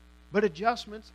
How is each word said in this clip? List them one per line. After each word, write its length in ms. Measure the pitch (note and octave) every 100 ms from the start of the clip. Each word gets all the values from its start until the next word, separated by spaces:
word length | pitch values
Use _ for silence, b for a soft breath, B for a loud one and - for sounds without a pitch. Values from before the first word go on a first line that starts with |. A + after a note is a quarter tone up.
| - - -
But 100 | F#3+
adjustments 680 | G#3 D#3 A3+ A#3+ G#3+ G#3+ -